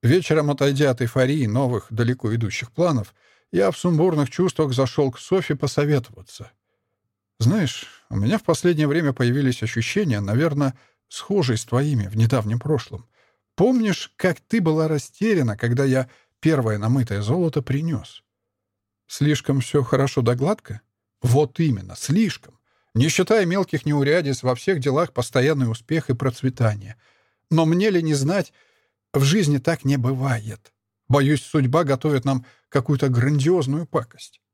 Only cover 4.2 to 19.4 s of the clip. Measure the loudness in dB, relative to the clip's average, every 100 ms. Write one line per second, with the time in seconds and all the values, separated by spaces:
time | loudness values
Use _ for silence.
4.2 | -2 0 -2 0 -2 0 -2 0 -2 -2
5.2 | -2 -2 -2 -4 -2 -2 0 0 -2 -18
6.2 | -20 -20 -20 _ _ _ _ _ _ _
7.2 | _ _ 0 2 0 -4 -14 -20 _ -2
8.2 | 0 0 0 0 2 2 2 2 0 0
9.2 | 0 2 0 -2 -4 -4 -4 -2 0 0
10.2 | 0 0 0 0 -2 -4 _ _ _ -18
11.2 | -4 0 0 -2 0 -2 0 0 -2 0
12.2 | 2 2 -2 -4 -2 -2 -4 -16 -18 _
13.2 | _ _ _ 0 2 2 0 -2 -6 _
14.2 | -2 -2 _ 0 0 0 0 -2 -6 -6
15.2 | 0 2 0 -2 -2 0 2 0 -2 _
16.2 | _ _ 0 2 0 -2 0 0 0 -2
17.2 | -2 0 0 -2 -4 -4 -2 -6 -8 -20
18.2 | _ _ _ _ _ _ _ _ _ -4
19.2 | 0 0